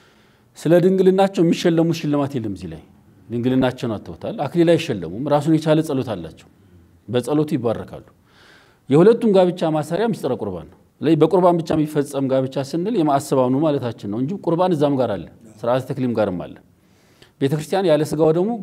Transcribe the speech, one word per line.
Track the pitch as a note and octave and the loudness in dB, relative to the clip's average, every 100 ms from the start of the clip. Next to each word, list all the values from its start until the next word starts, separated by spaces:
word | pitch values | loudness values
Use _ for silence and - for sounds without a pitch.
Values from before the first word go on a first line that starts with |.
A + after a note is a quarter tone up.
| _ _ _ _ _ - | _ _ _ _ _ -6
ስለ | D3+ F3 | 2 4
ድንግልናቸው | F3+ F#3+ F#3 F#3 G3 G3 | 4 4 4 4 2 2
የሚሸለሙ | E3+ E3+ F3 E3 E3 | 2 2 2 2 2
ሽልማት | D#3+ D3+ D3 C#3 | 0 -2 -2 -2
የለም። | C3+ A2 | -4 -6
እዚህ | F2+ F2 | -8 -12
ላይ | D#2+ - _ _ _ - | -14 -18 _ _ _ -10
ድንግልናቸውን | A#2+ A#2+ C3 B2+ B2 B2 | -4 0 2 0 -2 -6
አጥተውታል። | G2+ - E2 A#2 - | -8 -10 -12 -10 -6
አክሊል | C#3+ E3+ E3+ | -2 2 4
አይሸለሙም። | E3 E3 G#2+ E2 F#2+ C#3+ | 4 0 -6 -6 -6 0
ራሱን | D3 C#3+ | 0 2
የቻለ | D#3+ D#3+ D#3 | 2 2 2
ጸሎት | D#3 C3+ A#2+ | 0 -2 -4
አላቸው። | G2 D#2+ - - _ _ - _ _ - | -6 -10 -16 -20 _ _ -20 _ _ -4
በጸሎቱ | A#2+ B2 D3+ D3+ | -4 0 0 0
ይባረካሉ። | D3 A2+ G#2+ D#2 D2+ - _ _ _ _ - _ _ - | -2 -2 -4 -8 -16 -18 _ _ _ _ -20 _ _ 2
የሁለቱም | C#3+ F#3+ A#3 A#3 | 6 6 4 4
ጋብቻ | G3 F3+ - E3 | 4 4 0 -2
ማሰሪያ | D3+ D3+ E3+ A3 | -2 -4 -4 -4
ምስጢረ | E3 C#3+ A#2 | -4 -4 -4
ቁርባን | G#2 F2+ D#2 | -6 -10 -14
ነው። | - _ | -20 _
ስለዚህ | - C#3 D#3+ | -4 0 4
በቁርባን | D#3+ F#3 F3+ F3 | 4 4 4 2
ብቻ | D#3+ | 0
የሚፈጸም | D#3+ D3+ D3+ C#3+ C3+ C3+ | -2 -2 -2 -4 -2 0
ጋብቻ | C3 C3 C#3 | 0 -2 -4
ስንል | C3+ E3 F#3 A#3+ | -6 -4 -2 0
የማዕስባኑ | D3+ C#3 C3+ C#3 B2+ C3 | 2 0 0 2 2 2
ማለታችን | D#3+ C#3+ A#2+ A2 G#2 | 0 0 -4 -8 -8
ነው | G#2 | -6
እንጂ | C3+ G3 | -6 -4
ቁርባን | - E3 F#3 | -2 0 0
እዛም | D#3 C#3+ C3+ | 2 0 0
ጋር | A#2 | -2
አለ፣ | F#2+ D#2+ - - - | -4 -10 -20 -20 -8
ስርዓተ | A#2 B2+ - | -2 -2 -2
ተክሊም | C#3 B2+ | -4 -2
ጋርም | A2+ G2+ F2+ | 0 -2 -2
አለ። | C#2 - _ _ _ _ _ _ _ - | -10 -16 _ _ _ _ _ _ _ -4
ቤተክርስቲያን | C#3 D3+ D3+ F#3+ F#3+ | -4 -2 -4 -2 2
ያለ | D3+ D#3 | 2 0
ስጋው | D#3 D#3 | 0 2
ደግሞ | D#3+ G3+ A#3 | 2 -2 -4